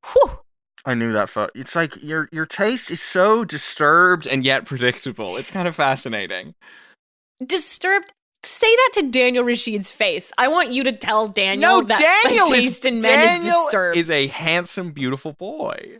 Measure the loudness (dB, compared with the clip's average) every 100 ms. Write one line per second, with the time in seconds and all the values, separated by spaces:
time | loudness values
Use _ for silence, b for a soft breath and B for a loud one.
0 | 2 2 2 0 _ _ _ _ -6 -4
1 | -2 -2 -2 -2 -6 -8 -8 -4 -4 -8
2 | -8 -6 -6 -8 -8 -2 -2 -2 -6 -6
3 | -4 0 2 2 0 -6 -6 0 4 6
4 | 4 2 0 -2 2 0 -2 -2 -2 -2
5 | -10 -8 -8 -8 -8 -6 -6 0 0 0
6 | -4 -8 -6 -10 -12 -20 b b b b
7 | _ _ _ _ -6 0 0 0 0 -2
8 | -4 _ _ _ -4 2 4 4 4 2
9 | 0 2 2 2 0 -2 -4 -6 -6 -2
10 | -2 0 -2 0 2 2 0 0 -2 -4
11 | -2 0 0 -2 -2 2 4 4 2 2
12 | 4 4 4 4 4 4 2 0 -2 0
13 | 2 4 4 2 2 2 4 0 0 0
14 | 0 0 -2 -4 -2 -2 -2 -8 -8 -6
15 | -4 -4 -8 -12 -14 -8 -8 -8 -14 -20